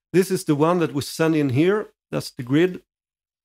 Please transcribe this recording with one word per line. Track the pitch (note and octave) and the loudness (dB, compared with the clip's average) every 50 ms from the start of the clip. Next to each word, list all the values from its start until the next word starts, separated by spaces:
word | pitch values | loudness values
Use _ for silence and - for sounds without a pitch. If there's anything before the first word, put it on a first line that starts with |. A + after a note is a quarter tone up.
| _ _ | _ _
this | - F3 F#3+ - | 0 0 2 2
is | F#3 - - | -2 -2 -2
the | - D3+ | -2 0
one | C#3 D3+ E3 F3+ F3+ | 2 2 2 2 2
that | D#3+ C3 C3+ | 0 -2 -2
we | C#3+ | -6
send | - - - - D#3+ D#3+ D#3+ | -6 -6 -4 -2 0 2 2
in | D3+ C#3+ C3+ | 2 0 0
here. | A#2 C#3 E3 F#3 G#3 G#3+ G#3 - _ _ _ _ | 2 2 2 2 0 -2 -4 -10 _ _ _ _
That's | D3+ D3 - - | -8 -8 -8 -8
the | - - C3 | -12 -12 -4
grid. | A#2+ C3+ D#3 F3+ F#3 F3+ - - _ _ _ _ _ _ _ _ _ _ _ | 0 2 2 2 2 0 -6 -16 _ _ _ _ _ _ _ _ _ _ _